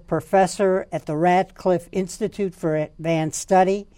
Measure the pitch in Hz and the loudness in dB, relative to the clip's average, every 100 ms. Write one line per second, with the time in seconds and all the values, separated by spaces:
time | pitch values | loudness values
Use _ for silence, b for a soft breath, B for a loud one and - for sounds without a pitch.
0 | - 160 - 190 185 - 196 185 - 156 | -4 -6 0 2 2 0 0 0 -4 -10
1 | - 151 175 180 185 - 190 170 170 190 | -6 0 2 2 0 -4 -2 -2 -2 -6
2 | 185 - 208 - 196 - 165 156 151 - | -6 -6 -8 -4 -6 -4 -2 -2 -4 -6
3 | 165 165 156 - - 185 190 202 202 | -2 -2 -2 -6 2 4 4 0 -6